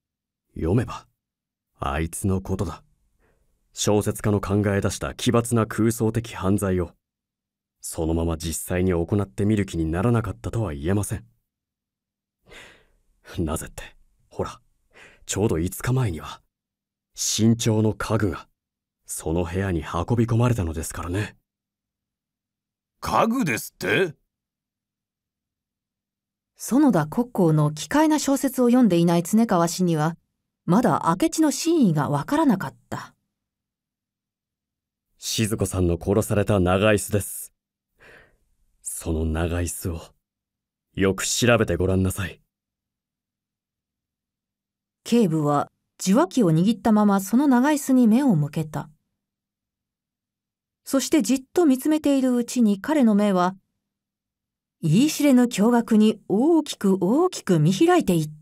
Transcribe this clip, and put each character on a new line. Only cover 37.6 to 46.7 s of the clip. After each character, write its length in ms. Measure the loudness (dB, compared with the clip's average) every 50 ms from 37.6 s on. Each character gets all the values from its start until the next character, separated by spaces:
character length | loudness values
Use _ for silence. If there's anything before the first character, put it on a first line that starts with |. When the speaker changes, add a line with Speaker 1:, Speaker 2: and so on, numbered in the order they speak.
| _ _ _ _ _ _ _ _ -20 -20 -20 -20 _ _ _ _ _ _ _ _ _ _ _ _
Speaker 1:
そ 300 | _ -16 -14 -10 -6 -6
の 120 | -4 -2 -2
長 380 | -2 -2 -2 -2 -2 -2 -4
椅 60 | -4 -4
子 200 | -6 -8 -8 -8
を、 120 | -8 -8 -12 -18 _ _ _ _ _ _ _ _ _ _ _ _ _ _ _ _ _
よ 200 | 0 0 0 0
く 100 | 0 -4
調 320 | -4 -2 0 2 4 4 4
べ 80 | 2
て 100 | 0 0
ご 100 | 0 0
ら 100 | 0 2
ん 60 | 0
な 100 | 0 0
さ 140 | -2 -4 -8
い。 140 | -10 -10 -16 _ _ _ _ _ _ _ _ _ _ _ _ _ _ _ _ _ _ _ _ _ _ _ _ _ _ _ _ _ _ _ _ _ _ _ _ _ _ _ _ _ _ _ _ _ _ _ _ _ _ _ _
Speaker 3:
警 240 | _ 0 2 2 2
部 180 | 2 2 0 0
は 240 | 0 0 0 -2 -4 _ _ _ _ _ _
受 160 | 0 2 4
話 140 | 4 2 2
器 140 | 2 0 2
を 80 | 4
握 260 | 4 4 2 2